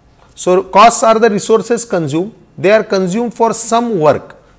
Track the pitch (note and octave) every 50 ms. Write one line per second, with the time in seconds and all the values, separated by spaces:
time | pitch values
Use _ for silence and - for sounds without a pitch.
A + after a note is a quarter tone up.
0 | _ _ _ _ _ _ _ - - F3+ F3+ E3 - - - F#3+ A3 A#3 A3+ -
1 | B3 A3+ A3 A3+ A#3 A#3 G#3+ G3 - - A3 G#3+ F#3+ - A#3+ A3+ - - G3+ F3+
2 | D#3+ C#3 C#3+ D#3+ F#3 A3 - _ _ _ _ - C#3 F#3 G#3+ A3 G#3 - G3+ F#3+
3 | F#3+ F3+ F3+ A3+ A#3+ A#3 - - A3+ A3+ G#3 - - - A3+ A#3 A#3+ A#3 A3 F3
4 | D3+ D3 B2+ - - - - - _ _ _